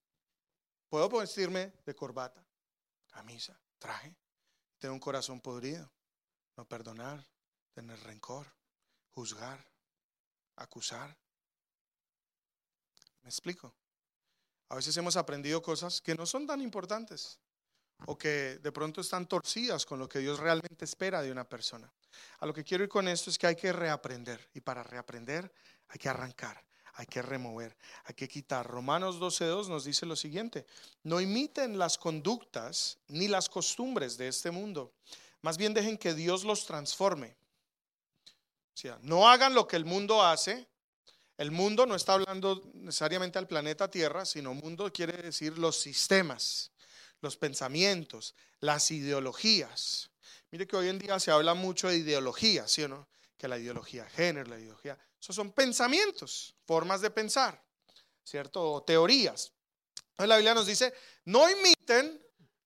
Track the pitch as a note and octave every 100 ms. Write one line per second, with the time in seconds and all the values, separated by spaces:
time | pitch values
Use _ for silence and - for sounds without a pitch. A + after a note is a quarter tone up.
0 | _ _ _ _ _ _ _ _ - D3+
1 | G3 A#3 G3+ G3 F3+ F#3 F#3+ _ - -
2 | C3+ B2+ B2+ _ _ _ _ _ _ _
3 | _ A2 A2 A#2 - _ _ _ - -
4 | D3+ F3+ _ _ _ _ _ - C3+ C3+
5 | C#3+ C3+ B2+ B2+ C3+ A#2+ C3 E3 C#3+ _
6 | _ _ _ _ _ - A#2 A#2 A2+ A2
7 | B2+ D3 C3+ _ _ _ _ - A#2 A2
8 | A2 G#2+ - C3+ C#3+ _ _ _ _ _
9 | _ - A2 G#2+ B2 C#3 _ _ _ _
10 | _ _ _ _ _ - A#2+ A#2+ - A#2
11 | C#3+ D3+ _ _ _ _ _ _ _ _
12 | _ _ _ _ _ _ _ _ _ _
13 | _ _ B2+ - F3 F3+ A#2+ _ _ _
14 | _ _ _ _ _ _ - C3 C#3+ E3
15 | F3 F3 D#3+ C#3+ C#3+ D#3+ E3 D#3 F3 -
16 | - D#3+ E3+ C4 D4 C#4 B3 G3+ F3+ G#3+
17 | A3+ D#3 - - _ _ _ _ _ _
18 | - D3 D3+ D3 C3+ C3 D3 C#3+ D#3 D#3+
19 | F3 F#3 F3 F#3 - A3+ A#3+ D#3+ - C3+
20 | B2+ C#3 C#3 D3 D#3+ E3 E3+ E3 D3+ -
21 | F#3+ F3+ C3+ B2+ B2 A#2+ - A#2+ A#2 _
22 | _ - - - D3+ D3+ D3 F3+ G3+ G3+
23 | F#3 F3 - - F3 E3 F#3+ F3 E3 D3
24 | B2+ B2 A#2+ A2+ - C#3+ C3 B2 A2+ B2
25 | A#2 A#2+ A#2 D#3 F#3+ _ _ _ _ -
26 | C#3 B2 B2+ - A#2+ - _ _ - -
27 | A#2 B2 A#2+ C3+ A#2+ A2+ A2+ _ - -
28 | - - C3+ D3 - C3 A#2 B2 B2+ E3
29 | F#3 E3+ F3+ - E3 F#3 G3 D#3 C3+ C#3
30 | E3+ D3+ D#3 E3 A3+ D3 - - - _
31 | D#3 E3+ F#3+ A3 D4+ - B3+ G3+ E3+ -
32 | E3+ D#3 D3+ A#3 - - A#2 F3 - -
33 | - D3+ G3+ F#3+ F3+ F#3+ E3 - B3+ A3+
34 | B2+ A#2 B2+ B2+ E3+ E3+ G#3 D#3+ B2 _
35 | - - - _ D#3+ D#3+ G#3+ G#3+ G#3 G#3+
36 | F3 D#3 E3 F#3+ G#3 G3+ - D#3 C#3+ -
37 | F#3+ D#3+ A2+ _ _ _ _ _ _ _
38 | _ _ - _ _ _ _ - C3 A#2
39 | B2+ E3+ A3+ B3 C4+ B3+ - E3+ D#3+ F#3
40 | G3+ A3 F3+ D#3 - B3 B3 _ _ _
41 | _ _ _ - D3 E3 G3+ G#3+ B3+ G3
42 | G3+ F#3+ F#3+ F#3+ G3 F#3+ - F3 F3+ -
43 | D3+ F#3 F#3 F#3+ F3+ D#3+ D3 D3+ G3 F#3
44 | D3+ E3 F#3 D3+ C3+ C3+ D#3 E3+ G3+ -
45 | E3 F3 E3+ - D#3 E3 E3 D#3 D3 C3+
46 | - F#3+ D#3+ A#2+ - - - _ - -
47 | - - C#3+ - D3+ C3+ C3 D3+ G3 F3+
48 | D3+ A2+ - - _ - D3 D3 - D#3
49 | C#3 C#3 C3 - A3 G#3 B2 - - -
50 | - _ - - _ E3 F#3 F#3+ F#3 F#3+
51 | G3+ F#3+ F3+ D3+ D#3+ F3+ F#3 F3 F#3 E3+
52 | D3+ C#3+ C3 A#2+ A3 E3 G#2+ - D3 C#3
53 | - _ _ - C3+ B2 A#2 A#2+ - B2
54 | G#2+ - F3 D3 A#2+ A2+ A2 G#2+ C#3+ C#3
55 | _ _ - F#3+ G3+ A#3 C4 A#3 A#3 D#4+
56 | G#4 - C#3 - - _ - D#3+ E3+ F#3+
57 | G#3+ A3 G#3+ C#4 A#3+ - _ _ _ -
58 | _ _ - C#3+ C3+ F#3+ D#3+ D3 - D#3+
59 | F3 C4+ E3+ - - _ _ _ _ -
60 | _ - G3+ A3 G#3+ A#3 G3+ G#3 B3+ B3+
61 | - - - A3+ E4 G4 F#4+ D#4+ - A#3+
62 | D4+ D#4 - _ _ _